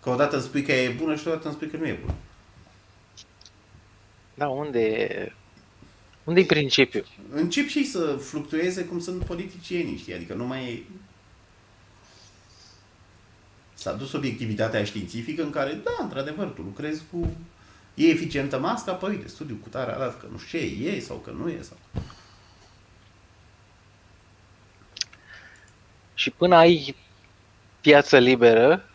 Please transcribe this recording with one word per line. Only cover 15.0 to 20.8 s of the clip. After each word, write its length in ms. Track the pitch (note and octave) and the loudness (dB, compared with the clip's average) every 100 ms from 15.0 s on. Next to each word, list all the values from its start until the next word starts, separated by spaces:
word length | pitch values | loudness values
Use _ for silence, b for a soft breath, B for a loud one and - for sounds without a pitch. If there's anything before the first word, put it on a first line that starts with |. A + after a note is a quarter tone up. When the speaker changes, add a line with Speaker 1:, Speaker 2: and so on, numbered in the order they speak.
| F2+ G#2+ A#2 D3+ | -8 -10 -8 -6
Speaker 1:
în 80 | D3+ | -6
care, 220 | D3 C#3 D#3+ | -4 -4 -4
da, 60 | - A#4+ | -6 -4
într-adevăr, 440 | A3 - C#3 D3+ F#3 | -6 -6 -8 -6 -8
tu 160 | A#2 | -8
lucrezi 400 | F#2+ G2+ D3+ D#3 - | -14 -10 -8 -8 -10
cu, 180 | F3 E3 - - - b b b | -6 -6 -6 -16 -20 b b b
e 120 | - D#3+ | 2 2
eficientă 500 | D#3+ D3+ C#3 C#3 C3 | 2 0 -4 -4 -2
masca, 340 | D#3 A#3+ - | -2 -4 -4
păi 180 | - A2+ | -6 -4
uite, 180 | G#2 - | -6 -8
studiul 300 | - D#3 G#2+ | -14 -12 -12
cu 100 | G#2 | -10
tare 220 | B2 B2 | -8 -6
arată 240 | A2+ C3 B2 | -4 -6 -8
că 60 | - | -16
nu 80 | - | -16
știu 200 | - E3+ | -10 -6
ce, 60 | |
e 360 | C#3+ - | -6 -4